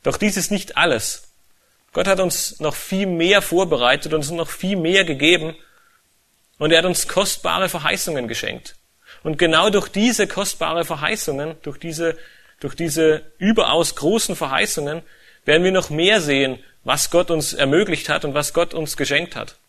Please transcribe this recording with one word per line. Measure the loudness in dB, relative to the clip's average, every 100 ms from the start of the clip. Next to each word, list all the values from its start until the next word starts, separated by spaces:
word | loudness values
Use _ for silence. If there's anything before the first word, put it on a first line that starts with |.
Doch | -2 0
dies | 0 0
ist | -2
nicht | -4 -2 0
alles. | 2 2 -4 -8 -16 _ _ _ _ _ _
Gott | -2 0
hat | 2
uns | 0 -2 -6 -4
noch | -6
viel | -6 -6 -2 -2
mehr | 0 4 4
vorbereitet, | 4 0 2 2 4 2 0
uns | -2 -2
noch | -4 -6
viel | -4 -4 -2
mehr | 2 2
gegeben | 2 2 4 4 0 -10 _ _ _ _ _ _ _ _ _ _
und | 2
er | 4
hat |
uns | 4 -2 -2
kostbare | 0 0 -2 -2 0 0
Verheißungen | -2 -2 -2 -4 -4 -4
geschenkt. | -6 -6 -8 -14 -20 _ _ -20 -10
Und | -6 0
genau | 4 4 4
durch | 2 0
diese | 0 2 2 0
kostbare | -2 -4 -4 -2 -2
Verheißungen, | -2 -2 -2 -2 -4 -4 -6 -8
durch | -12 -10
diese, | -10 -4 -4 -4 -14 -20 -20 _
durch | -10
diese | -4 -2 2 2 2 -6 -2
überaus | 2 4 4 2 0
großen | 0 0 0 -2
Verheißungen, | -4 -2 0 0 -2 -6 -8 -12 -20 -20 -8
werden | 2 4
wir | 4
noch | 2 0
mehr | 0 4 2
sehen, | 2 2 0 -4 -14 _
was | -2 -2 2
Gott | 2 2
uns | -2 -2
ermöglicht | 0 2 4 2 -2 -2
hat | -4
und | -2
was | -4 -2
Gott | -2 -2
uns | -4 -6
geschenkt | -4 -2 -2 -2
hat. | -10 -12 -16